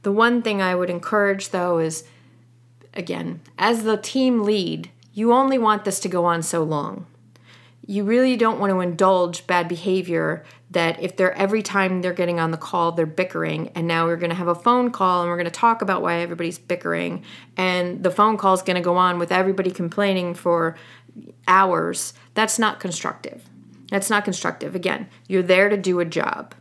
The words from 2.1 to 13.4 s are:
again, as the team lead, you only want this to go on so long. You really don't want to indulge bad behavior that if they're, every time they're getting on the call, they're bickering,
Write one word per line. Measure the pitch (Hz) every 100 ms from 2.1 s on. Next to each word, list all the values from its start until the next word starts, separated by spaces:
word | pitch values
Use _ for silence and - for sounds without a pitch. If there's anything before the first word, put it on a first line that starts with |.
| - - _ _ _ _ _ -
again, | - 175 175 170 170 - -
as | 202 233
the | 220 214
team | - 262 254 240
lead, | 208 208 165 160 165 _ _
you | 202 226
only | 247 269 262
want | 220 208 208
this | 190
to | 185
go | 180 175
on | 170
so | 160 170
long. | 156 151 - - 170 _ _ _ - - - _ -
You | 202
really | 202 240 262 240
don't | 226 -
want | 196
to | 185
indulge | 175 165 190 185 175 170 -
bad | 180 170
behavior | 170 185 185 175 165 160 165 - - _
that | 175 165 165
if | 185 -
they're, | 185 -
every | 196 220
time | 202 196 190 185
they're | 180
getting | 175 175 170
on | 160
the | 160
call, | - 180 170
they're | 170 156
bickering, | 156 180 165